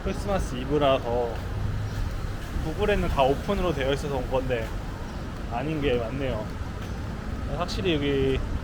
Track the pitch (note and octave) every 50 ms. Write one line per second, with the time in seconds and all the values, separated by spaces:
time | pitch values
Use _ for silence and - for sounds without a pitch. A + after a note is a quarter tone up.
0 | - F#3+ F#3+ - - G3+ G3 F#3 - - - A#2+ - C#3 C#3+ D3+ D3 C#3 C3+ C3
1 | - A#2+ A#2 B2 A#2+ A#2 A2+ G#2+ - - - - - - - - - - - -
2 | - - - - - - - - - - - - - D#3+ D#3 D3 G#3 G#3 G3+ F#3+
3 | F3 D#3+ D3+ D3 C3+ C3 C#3+ D3 - - G3+ G3 F#3 F3+ D3+ C#3 C3 C3 C#3+ C#3
4 | - C3+ C#3+ C3 B2+ - - C3 B2+ C3 B2+ A#2 A2 A2 - - - - - -
5 | - - - - - - - - - - A#2 A#2+ C3+ D3+ D#3+ D3+ C#3+ C#3+ B2 B2
6 | A#2 A2 B2+ C3+ C#3 C3 A#2 G#2+ G#2+ - - - - - - - - - - -
7 | - - - - - - - - - - C#3+ D3+ F3 E3+ - - - F#3+ D#3+ D3
8 | C#3+ C#3+ C#3 C3+ C3+ C3+ C3+ C3 - - - -